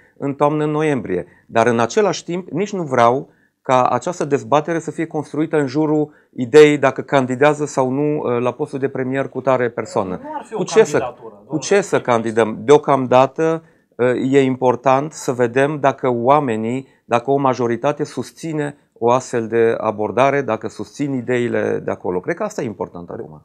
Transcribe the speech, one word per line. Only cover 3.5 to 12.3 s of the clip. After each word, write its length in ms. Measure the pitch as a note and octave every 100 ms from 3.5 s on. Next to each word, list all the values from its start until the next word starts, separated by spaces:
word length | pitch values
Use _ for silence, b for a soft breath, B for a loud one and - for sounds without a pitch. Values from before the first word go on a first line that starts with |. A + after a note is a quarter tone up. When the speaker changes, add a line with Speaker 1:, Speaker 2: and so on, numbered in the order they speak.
| b
Speaker 1:
ca 220 | - B2+
această 420 | B2 A#2+ F3 F3 D#3
dezbatere 540 | C#3 A2+ D3 D#3 E3
să 120 | D3+
fie 160 | D3 D#3+
construită 500 | D#3 C3 C#3+ D#3 D#3
în 100 | C3+
jurul 460 | C#3+ D3+ D3+ D3+ b b
ideii 460 | - B2 D3+ D3+ D3
dacă 240 | C3+ C3
candidează 640 | - C#3 B2+ B2+ D3 D3 D3
sau 240 | - C3
nu, 280 | C3+ D3 D3+
uh, 220 | A#2 A#2+
la 120 | B2
postul 280 | A#2+ D3 C#3
de 100 | C3+
premier 400 | C3 B2+ C3+ C3
cu 120 | C3
tare 280 | C3+ B2+ B2
persoană. 500 | A#2 A2 A#2 F#2 F2+
Speaker 2:
Nu 120 | D4 D4+
ar 80 | -
fi 80 |
o 40 | G#3+
Speaker 1:
Cu 60 |
ce 200 | F#3 A3
să, 140 | A3 C#3+
Speaker 2:
candidatură, 360 | B2 - A2+ -
Speaker 1:
cu 80 |
Speaker 2:
domnule 160 | - D3+
Speaker 1:
ce 220 | - G3+
să 180 | - C#3
Speaker 2:
prim-ministru. 120 | B2+
Speaker 1:
candidăm? 540 | A#2 A2+